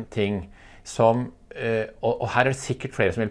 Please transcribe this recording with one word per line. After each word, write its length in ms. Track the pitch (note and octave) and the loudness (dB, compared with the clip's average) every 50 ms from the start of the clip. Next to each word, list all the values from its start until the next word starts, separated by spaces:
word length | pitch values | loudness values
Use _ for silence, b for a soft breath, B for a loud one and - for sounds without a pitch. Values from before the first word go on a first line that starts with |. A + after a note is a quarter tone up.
| A2+ - | -6 -6
ting 300 | - A2+ G2+ G2+ G#2 F#2+ E2 - B B B B B B B | -2 -2 0 0 0 -4 -6 -10 B B B B B B B
som, 440 | - - - A#2 A2+ A#2 B2 B2 A#2+ - - - - - | -12 0 4 4 6 6 4 0 -4 -10 -16 -20 -18 -12
eh, 380 | C#3+ B2+ A2+ A2+ A2 A2 - - - | -6 -4 -2 -2 -2 -2 -4 -8 -4
og, 220 | - A2+ A#2+ - A#2+ | -2 -2 -2 0 -2
og 60 | G#2+ - | -2 2
her 140 | A#2+ B2+ C3+ | 2 2 2
er 60 | C3+ | 2
det 20 | |
sikkert 380 | - - - B2+ - - C3 - | 0 -4 -6 -6 -4 -6 -8 0
flere 160 | - A2 F#2 F2 | 2 2 2 2
som 80 | A2+ | 0
vil 80 | A2 G#2+ | -2 -2